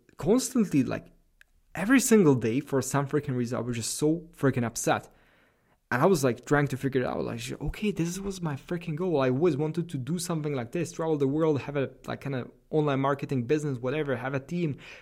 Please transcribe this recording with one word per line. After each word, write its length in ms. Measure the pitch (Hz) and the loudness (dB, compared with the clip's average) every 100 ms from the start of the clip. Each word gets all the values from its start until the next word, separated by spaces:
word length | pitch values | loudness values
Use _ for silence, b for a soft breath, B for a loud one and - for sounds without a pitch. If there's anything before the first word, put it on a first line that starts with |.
| _ - | _ -6
constantly, 680 | 151 240 254 247 208 147 | 2 2 2 0 2 2
like, 240 | 117 110 - _ _ _ _ _ _ - | 2 -2 -8 _ _ _ _ _ _ -6
every 240 | 196 262 | 4 4
single 360 | - 220 165 131 | 6 8 8 6
day 240 | 117 123 | 2 -2
for 220 | 151 135 | 0 -2
some 260 | 123 143 135 | 0 -2 0
freaking 280 | 151 143 123 | -2 -2 -4
reason, 220 | 120 120 | -2 -2
I 40 | |
was 140 | 117 120 | -4 -4
just 220 | - - | -6 0
so 260 | 151 165 - - | 0 0 -6 -2
freaking 280 | 139 127 117 | 0 2 -2
upset. 440 | - - 120 - b b b b b b b _ | -2 -2 -2 -4 b b b b b b b _
And 100 | 120 | 2
I 40 | 170 | 4
was, 180 | 180 | 4
like, 220 | 135 113 - | 2 0 0
trying 220 | 147 143 | 2 2
to 100 | 127 | 0
figure 240 | 139 131 | 0 0
it 60 | 123 | 0
out. 180 | 67 120 | -2 -4
Like, 140 | 113 | -6
sh-, 120 | 120 - | -8 -6
okay, 300 | 151 - 208 | -6 -2 -2
this 260 | 160 170 190 | -2 -4 -4
was 240 | 196 185 | -8 -6
my 140 | 165 135 | -6 -6
freaking 400 | - 175 170 151 | -6 -6 -6 -4
goal. 240 | 185 151 | 0 2
I 100 | 131 | 2
always 280 | 127 175 139 | 4 2 2
wanted 320 | 156 160 170 | -2 -2 -4
to 80 | 139 | -6
do 200 | 120 175 | -4 -4
something 360 | 170 165 147 | -2 -4 -2
like 180 | 139 117 | -4 -4
this, 220 | 175 160 | -4 -4
travel 240 | - 160 151 | -2 -2 2
the 100 | 139 | 2
world, 320 | 147 160 143 | 2 2 2
have 140 | - 143 | -2 -4
a, 140 | 131 - - | -4 -6 -10
like, 140 | 120 | -8
kinda 260 | 139 135 - - _ | -6 -6 -8 -14 _
online 320 | 156 147 135 | 0 2 2
marketing 420 | 139 139 131 135 | 2 0 -2 -2
business, 340 | 117 151 147 131 | 0 0 0 -2
whatever, 380 | 127 147 143 123 | -2 -2 -2 -2
have 180 | 127 | -2
a 60 | 139 | -6
team, 380 | 135 175 165 131 B B | -4 -2 -2 -4 B B